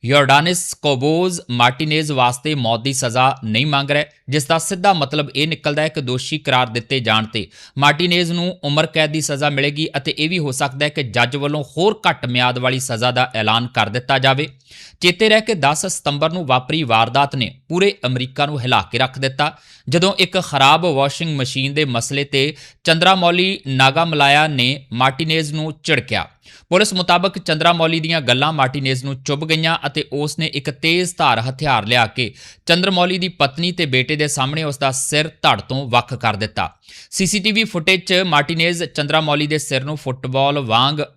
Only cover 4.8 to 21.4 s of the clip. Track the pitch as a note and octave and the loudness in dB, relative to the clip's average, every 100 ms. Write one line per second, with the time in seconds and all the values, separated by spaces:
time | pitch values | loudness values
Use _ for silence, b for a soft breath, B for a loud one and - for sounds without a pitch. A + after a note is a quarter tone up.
4.8 | G3+ F3+ C3+ D3+ C#3+ C3+ D#3 D3+ D3+ D3 | 2 2 0 -2 -2 -2 -2 -2 -2 0
5.8 | D#3 D#3 B2+ B2+ - D3+ C#3+ B2+ B2 A2 | -2 -2 -4 -4 -4 -6 0 0 0 -4
6.8 | - C3+ A2 A2 A2 A2+ F#2+ B B - | -4 -2 2 0 0 -6 -8 B B 2
7.8 | C#3+ D3 F3+ F3 E3+ F3 F3+ F3+ C#3+ D3 | 2 2 0 0 0 -2 -4 -6 -2 0
8.8 | D#3+ D#3+ D#3 D#3 D3 C#3 D3 C#3 C#3+ D3 | 0 0 0 0 -4 -2 -2 0 -2 -2
9.8 | D#3 - D#3 - D#3 F3+ D3 C3 C#3+ C3+ | -4 -4 -6 -4 -2 -2 -4 -2 -4 -2
10.8 | D3 D3 B2 A#2+ A#2+ C#3+ C#3+ D3+ D3 - | -4 -2 -2 0 0 0 -2 -4 -6 0
11.8 | G3+ G#3+ F3+ D#3 C3+ B2 B2 B2 B2+ C3 | 0 2 -2 -2 -2 0 0 2 0 -2
12.8 | C3 A#2 B2 B2 B2+ A2 G#2+ A#2 B2 - | -4 -2 0 0 0 0 0 0 0 -2
13.8 | G#2 A#2 B2+ C3+ C3 C3 D#3 _ B B | -2 -2 -2 2 2 0 -4 _ B B
14.8 | B _ F3+ F3 A3 A3 A3 G3 C#3 D3+ | B _ 0 2 4 4 2 0 2 0
15.8 | F#3+ - C#3+ C#3+ D#3+ F3+ D3 B2+ B2+ D#3+ | -4 -4 -4 -2 -2 -2 0 0 0 -4
16.8 | C3+ A2+ A#2 C3+ C#3 C#3 G#2 - _ E3+ | 2 2 2 2 0 -2 -6 -6 _ 0
17.8 | G3 - B2+ B2+ B2+ D3 C#3+ D3 B2+ A#2 | 2 0 -4 -4 -6 -4 -4 -2 0 0
18.8 | - A#2+ C3 C3 C3+ C3+ D3 - b b | 0 -2 -2 -2 -6 -2 -4 -4 b b
19.8 | - D#3+ F#3+ F#3+ F3+ F#3+ - C#3 C3+ D#3+ | -2 2 2 2 0 0 -2 4 6 6
20.8 | F3 C3+ C#3 - E3 C#3+ | 4 2 0 -2 -4 -2